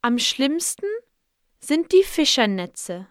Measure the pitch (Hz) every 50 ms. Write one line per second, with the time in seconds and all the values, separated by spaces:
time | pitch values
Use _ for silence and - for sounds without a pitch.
0 | - 247 240 240 240 - - - 262 277 302 339 339 - - - - 403 427 466
1 | - _ _ _ _ _ _ _ _ _ _ _ - - 294 320 339 - - 370
2 | 392 - - - 311 - - - 233 214 196 190 180 180 _ - - - 180 175
3 | 190 -